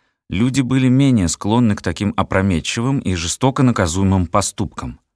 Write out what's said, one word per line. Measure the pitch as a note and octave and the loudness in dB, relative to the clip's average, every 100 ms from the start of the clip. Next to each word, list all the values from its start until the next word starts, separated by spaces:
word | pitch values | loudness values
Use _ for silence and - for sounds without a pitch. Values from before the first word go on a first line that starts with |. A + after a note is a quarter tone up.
| _ _ _ | _ _ _
люди | E2 B2+ C3 | -2 0 0
были | B2 C3 C3 | 0 0 2
менее | C3 C#3 A#2+ F2 | 4 4 2 0
склонны | - G2 A#2 A#2 G2+ | -2 0 2 2 0
к | |
таким | F#2 E2+ G#2 - | -4 -4 -4 -2
опрометчивым | - F#2+ G2 E2 - - B2 C#3 | 0 2 2 0 -2 -4 -2 -2
и | - | -2
жестоко | F#2 E2+ - C3 C3 | -4 -4 0 0 2
наказуемым | B2+ G#2+ F2+ F2 G2 F#2+ F2 | 2 2 -2 0 2 2 2
поступкам. | G#2 - - F2 - B1 - _ | 0 -2 -6 -8 -8 -14 -14 _